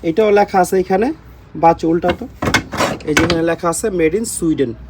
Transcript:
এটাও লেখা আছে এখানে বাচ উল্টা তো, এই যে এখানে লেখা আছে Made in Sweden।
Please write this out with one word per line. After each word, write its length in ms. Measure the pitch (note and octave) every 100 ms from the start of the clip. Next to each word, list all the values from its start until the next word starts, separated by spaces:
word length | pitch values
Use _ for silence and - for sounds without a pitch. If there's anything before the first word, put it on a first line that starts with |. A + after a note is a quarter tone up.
এটাও 280 | E3+ E3 G#3+
লেখা 280 | G3+ G3+ F#3+
আছে 200 | F3+ F#3+
এখানে 340 | F#3 F#3+ B3 D#4+ - - - D#3
বাচ 300 | E3 E3 E3
উল্টা 260 | E3+ E3 -
তো, 80 | B3 - - - - - - -
এই 120 | - D3+
যে 80 |
এখানে 200 | E3 E3+
লেখা 260 | E3 D#3+ F3
আছে 180 | E3 A3+
Made 260 | F3+ D#3+ F#3+
in 60 | A#3 -
Sweden। 360 | E3 C#3+ B2+ A2